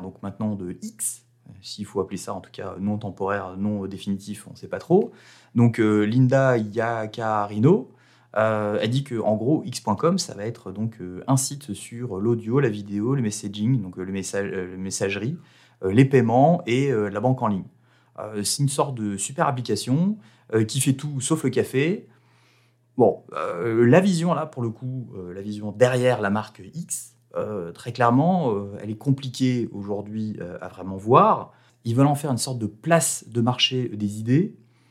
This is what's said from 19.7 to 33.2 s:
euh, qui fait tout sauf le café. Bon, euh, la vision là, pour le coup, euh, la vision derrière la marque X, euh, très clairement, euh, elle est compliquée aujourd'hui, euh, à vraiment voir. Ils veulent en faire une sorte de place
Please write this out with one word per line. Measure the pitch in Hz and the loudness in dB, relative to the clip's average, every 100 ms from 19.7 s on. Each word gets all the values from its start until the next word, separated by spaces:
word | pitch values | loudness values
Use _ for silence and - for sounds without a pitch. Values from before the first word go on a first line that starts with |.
| 107 - 135 185 214 - _ - | -2 0 2 2 0 -8 _ -2
euh, | 110 | 0
qui | 110 135 | 2 2
fait | 143 | 2
tout | 131 147 143 | 0 -2 -6
sauf | 131 160 | -2 0
le | 139 | 2
café. | 120 110 131 151 214 - _ _ _ _ _ _ _ _ - | 0 0 0 0 -2 -6 _ _ _ _ _ _ _ _ 2
Bon, | 113 - - | 4 4 -6
euh, | 76 85 87 113 113 120 | -6 -6 -4 -2 4 6
la | 156 | 8
vision | 196 175 170 | 6 2 0
là, | 147 151 | 0 -4
pour | - | -6
le | 117 | -8
coup, | 113 127 131 120 98 | -6 -8 -8 -10 -12
euh, | 90 | -12
la | 92 | -10
vision | 101 104 107 | -8 -8 -8
derrière | 104 123 127 127 113 | 2 2 4 2 2
la | 104 | 2
marque | 107 104 - 92 | 0 -2 -12 -14
X, | - - - - _ _ - | -12 -10 -10 -12 _ _ -6
euh, | 107 104 85 | -4 -6 -8
très | 85 123 | -10 -12
clairement, | 113 120 123 160 190 139 | 2 4 6 4 2 0
euh, | 101 101 101 | -2 -4 -8
elle | 104 | -8
est | 107 | -4
compliquée | 139 135 139 120 127 123 110 | 0 0 -2 0 0 2 -2
aujourd'hui, | 101 101 101 104 110 107 104 | -6 -6 -6 -6 -6 -6 -6
euh, | 87 85 | -10 -10
à | 92 | -12
vraiment | 92 92 95 | -12 -10 -6
voir. | 104 139 208 165 90 _ _ _ 120 | 4 6 6 2 -4 _ _ _ -2
Ils | 117 | 2
veulent | 139 | 4
en | 143 | 2
faire | 151 | -2
une | 117 | -4
sorte | - 123 | -4 -4
de | 107 | -6
place | - 165 170 160 - | -6 2 2 2 -2